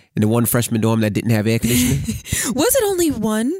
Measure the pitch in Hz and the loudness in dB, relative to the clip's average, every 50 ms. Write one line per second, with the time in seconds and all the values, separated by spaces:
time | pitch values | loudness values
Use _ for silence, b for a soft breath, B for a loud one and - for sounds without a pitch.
0 | b b b - 107 107 113 120 120 - - 123 117 - 117 113 107 113 113 113 | b b b 0 2 2 2 2 2 2 0 0 0 0 0 0 2 2 2 2
1 | 110 107 95 104 - 117 113 107 101 110 113 113 - 113 - 175 123 - 139 143 | 2 0 0 -2 0 0 0 2 2 0 0 0 0 0 0 0 2 0 0 0
2 | - 233 214 - - - - - - 294 208 247 311 480 523 554 440 403 392 349 | -2 -4 -6 -8 -8 -6 -6 -4 -4 -2 -2 0 0 2 2 2 0 0 0 0
3 | 349 311 262 233 214 220 214 214 226 262 349 392 | 0 0 0 -2 -2 -2 -2 -2 -2 -2 -2 0